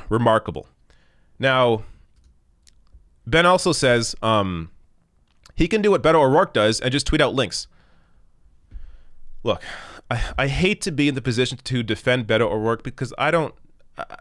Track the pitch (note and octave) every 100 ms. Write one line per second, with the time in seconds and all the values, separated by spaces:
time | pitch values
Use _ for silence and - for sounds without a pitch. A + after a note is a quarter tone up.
0 | - A2 A#2 A2 - D#2+ - _ _ _
1 | _ _ _ - C3 C3 B2 A2 G#2 -
2 | _ _ _ _ _ _ _ _ _ -
3 | _ _ - D#3 F3 F3+ F#3 D#3 C3+ A#2+
4 | A2+ - A2 A2 G2 F2 D#2+ - _ _
5 | _ _ _ _ - - E3+ A3 G#3 F3+
6 | C3+ D#3+ C3+ D3 F#3+ A#2 G#2+ A2+ B2+ C#3
7 | - D#3 A2 B2 A2 - - _ _ _
8 | _ _ _ _ _ _ _ - - -
9 | - - - - A2+ - - - - -
10 | - A#2+ - - C#3 C#3 F3+ G#3 - C#3+
11 | D3 C3 B2 A#2 B2+ C3 - B2+ A2 G#2+
12 | - B2+ G#2+ A2 A#2 G#2+ A2 A2+ - -
13 | B2 - C#3+ E3 C#3+ - - - - -
14 | - -